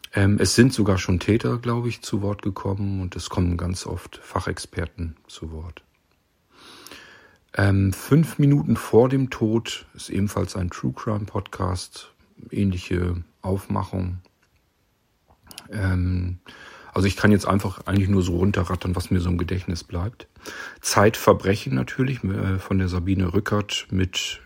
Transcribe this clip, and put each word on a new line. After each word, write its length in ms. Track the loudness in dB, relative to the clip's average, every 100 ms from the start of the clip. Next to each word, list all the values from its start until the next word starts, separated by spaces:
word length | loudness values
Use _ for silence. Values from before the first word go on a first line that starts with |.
| -6
Ähm, 260 | 0 2 4
es 160 | 4 6
sind 160 | 4
sogar 260 | 4 2 2
schon 220 | 2 0
Täter, 380 | 2 0 0 -2
glaube 300 | -2 -2 -4
ich, 140 | -6
zu 200 | -6 -4
Wort 200 | -2 -4
gekommen 580 | -6 -6 -4 -4 -2 -4
und 140 | -4
es 160 | -8 -6
kommen 260 | 0 0 0
ganz 300 | -4 -6 -8
oft 300 | -10 -12 -20
Fachexperten 960 | -8 -6 -4 -6 -8 -8 -8 -6 -10 -10 -18
zu 240 | -14 -12
Wort. 300 | -10 -12 -16 -20 _ _ _ _ _ _ _ -20 -20 -20 -20 -20 -20 -20 _ _ 2
Ähm, 360 | 4 4 2
fünf 480 | 0 4 4 4 4
Minuten 360 | 4 4 4 0
vor 320 | 4 6 6
dem 220 | 4 -2
Tod 560 | 0 0 0 -2 -8 -14
ist 160 | -18 -6
ebenfalls 460 | -2 -2 -2 -4 -4
ein 140 | -6
True 220 | -4 -6
Crime 320 | -4 -4 -4 -4
Podcast, 840 | -8 -8 -4 -4 -4 -8 -16 -20 _ _ -20 -8
ähnliche 720 | -2 0 0 -2 -2 -2 -4 -8 _
Aufmachung. 760 | -4 -4 -2 -4 -4 -4 -4 -6 -12 _ _ _ _ _ _ _ _ _ _ _ -20 -20 -10
Ähm, 680 | -2 0 2 2 0 -2 -6 -12 -20 -20 -20 -6
also 160 | 0 0
ich 80 | 4
kann 160 | 4
jetzt 140 | 6 4
einfach 400 | 0 0 -6 -2
eigentlich 220 | 0 4
nur 140 | 2
so 140 | 2 2
runterrattern, 580 | 2 2 -2 -2 -2
was 160 | -4 0
mir 100 | 0
so 80 | 2
im 100 | 0
Gedächtnis 440 | -2 -4 -4 -8
bleibt. 460 | -6 -6 -6 -8 -18 _ -18 -14 -16 -8
Zeitverbrechen 920 | 0 4 6 6 4 4 4 0 0
natürlich, 480 | -2 -2 -2 -2 -2
äh, 340 | -4 -2 -2 -2
von 200 | 0 0
der 100 | 0
Sabine 440 | 0 0 0 2
Rückert 540 | 0 0 -2 -2 -6 -4
mit, 500 | -2 -2 -2 -6 -8